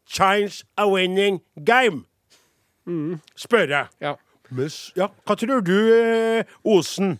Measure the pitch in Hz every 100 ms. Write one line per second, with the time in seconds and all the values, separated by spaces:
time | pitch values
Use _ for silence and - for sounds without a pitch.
0 | - - 190 202 202 - - - 208 196
1 | 185 185 202 190 _ - 147 247 247 147
2 | - _ _ _ _ _ _ _ - 170
3 | 151 175 _ - - 226 156 143 123 -
4 | 147 143 _ _ - 123 151 - - -
5 | 185 _ - 208 226 262 175 190 220 226
6 | 233 226 226 226 - - - 196 - -
7 | 196